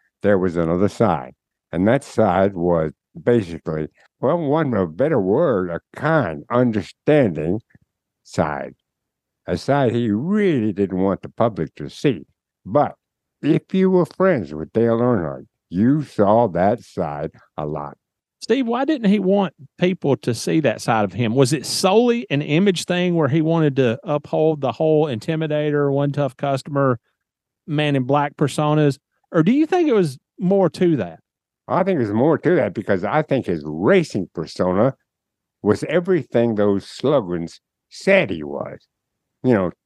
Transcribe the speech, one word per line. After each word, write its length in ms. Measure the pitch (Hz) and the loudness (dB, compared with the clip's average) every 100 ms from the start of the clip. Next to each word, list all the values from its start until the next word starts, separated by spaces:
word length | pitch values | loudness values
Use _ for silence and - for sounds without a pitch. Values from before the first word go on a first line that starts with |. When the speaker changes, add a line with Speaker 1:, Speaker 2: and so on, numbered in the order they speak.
| _ _ | _ _
Speaker 1:
There 160 | 101 98 | 0 2
was 180 | 92 85 | 0 0
another 320 | 82 87 98 | 0 0 -2
side, 460 | - 110 78 64 - _ _ _ | 0 0 0 -6 -18 _ _ _
and 160 | 80 101 | -2 0
that 160 | 135 | 0
side 500 | - - 107 90 98 | -2 0 2 2 0
was 380 | 95 87 85 78 - _ - | 0 0 0 -2 -8 _ -6
basically, 680 | 107 120 87 80 - 78 76 _ _ _ | 0 0 0 -8 -8 -8 -8 _ _ _
well, 180 | 123 175 | -4 -2
one, 360 | 143 156 151 | -2 -2 0
a 120 | 107 87 | 0 -2
better 340 | 80 143 135 | -2 0 0
word, 500 | 92 120 170 101 90 | 0 0 0 0 -2
a 100 | 82 - - | -6 -12 -6
kind, 480 | 147 160 95 73 - | 0 0 0 -6 -2
understanding 1080 | 120 123 107 - - - 151 113 76 78 107 - _ _ _ _ _ | 0 2 0 -4 -4 2 4 2 0 -4 -4 -8 _ _ _ _ _
side, 520 | _ - 78 71 67 - _ _ _ _ _ _ - | _ -4 -2 -4 -10 -16 _ _ _ _ _ _ -6
a 100 | 92 | -4
side 360 | - 143 127 | 0 0 2
he 180 | 120 117 | 0 0
really 640 | 104 165 214 202 139 107 | -2 -2 0 0 0 -2
didn't 260 | 92 101 92 | -2 -2 0
want 240 | 95 90 | 0 -2
the 60 | - | -6
public 460 | - 117 90 76 | -2 -2 -2 -6
to 140 | - 71 | -8 -14
see. 380 | - 151 90 - _ _ _ | -4 -2 -2 -8 _ _ _
But 300 | 90 139 127 - _ _ _ _ | -2 0 0 -4 _ _ _ _
if 320 | 139 156 - | -2 -2 -2
you 160 | 190 190 | 0 2
were 160 | 185 160 | 2 0
friends 480 | - 190 147 71 | 0 0 0 -2
with 180 | 78 78 | -8 -4
Dale 260 | 110 117 117 | 0 2 2
Earnhardt, 480 | 123 113 78 65 - _ _ | 2 0 -2 -8 -14 _ _
you 320 | 87 117 151 | 0 2 2
saw 440 | 139 - 101 113 117 | -2 0 4 4 4
that 340 | 85 95 120 | 2 0 0
side 500 | - 98 80 73 78 - _ - | -4 -6 -6 -6 -8 -10 _ -10
a 100 | 76 | -8
lot. 300 | 76 73 71 _ _ _ _ | -8 -10 -16 _ _ _ _
Speaker 2:
Steve, 260 | - 262 233 | -2 -2 0
why 180 | 233 | -2
didn't 260 | 277 294 208 | -2 0 2
he 80 | 208 | 2
want 360 | 185 202 185 - 131 - | 2 2 0 -4 -20 -2
people 380 | 180 180 143 131 | -2 0 0 0
to 180 | - | -2
see 260 | 113 170 165 | -4 -2 0
that 200 | 139 - | 0 0
side 240 | - 110 | 0 0
of 80 | 101 | 0
him? 220 | 95 117 | 0 0
Was 180 | 127 127 | 2 2
it 140 | 147 - | 2 -4
solely 600 | - 190 214 247 240 - | -2 2 4 4 0 -2
an 120 | 143 | -4
image 420 | - 151 202 170 | 0 2 2 0
thing 300 | - 175 180 | -2 -2 0
where 140 | 170 139 | 0 0
he 140 | 160 | 0
wanted 340 | 156 165 151 135 | 2 2 2 2
to 220 | 123 117 | 0 0
uphold 580 | - 147 - 160 156 151 | -4 -6 -2 0 0 0
the 120 | 135 | -4
whole 340 | - 160 156 156 | -2 2 2 2
intimidator, 840 | 110 - 160 160 151 151 147 143 | -2 -4 -4 -2 -2 0 0 0
one 180 | 139 143 | 0 -2
tough 260 | 143 135 - | -2 -4 -4
customer, 600 | 143 135 - 143 139 117 _ _ _ _ _ _ - | -4 -4 -4 0 2 0 _ _ _ _ _ _ -6
man 300 | 151 147 139 | -2 0 0
in 80 | |
black 320 | 127 143 143 - | 0 0 0 -2
personas? 600 | 143 - 151 151 147 139 _ _ _ | -2 0 0 2 2 0 _ _ _
Or 120 | 180 | 0
do 100 | 160 | 2
you 140 | 277 311 | 2 2
think 220 | 359 311 | 0 2
it 60 | |
was 240 | 220 160 131 _ - | 2 0 -4 _ -6
more 320 | 180 196 175 | 0 2 0
to 260 | - 180 143 | 2 0 0
that? 240 | 87 80 _ _ _ _ - | -4 -10 _ _ _ _ -4
Speaker 1:
I 160 | 147 | -2
think 140 | 190 170 | 0 0
there's 140 | 107 | 0
more 260 | 107 147 147 | 2 2 2
to 180 | - 175 | 2 2
that 180 | 104 | 0
because 300 | 98 101 98 | -4 -2 -2
I 180 | 98 143 | 0 -2
think 240 | 151 135 98 | 0 -2 -2
his 160 | 82 | -4
racing 640 | 73 78 110 190 160 110 87 | -6 -2 2 2 2 -4 -6
persona 600 | - 76 - 92 92 127 - _ _ _ _ _ _ | -8 -8 -4 0 2 0 -2 _ _ _ _ _ _
was 220 | 101 104 | 0 0
everything 680 | 147 165 175 175 - 120 117 | 0 -2 0 -2 0 0 2
those 340 | 104 104 101 - | 2 0 0 -4
slogans 720 | - 127 143 90 87 82 - _ _ _ | -6 -2 0 -2 -6 -6 -12 _ _ _
said 400 | - 185 196 120 | -6 2 2 2
he 120 | 85 | -4
was. 360 | 73 71 - - _ _ _ _ _ _ | -8 -8 -10 -14 _ _ _ _ _ _
You 120 | 127 | 2
know, 160 | 110 90 - | 2 0 -6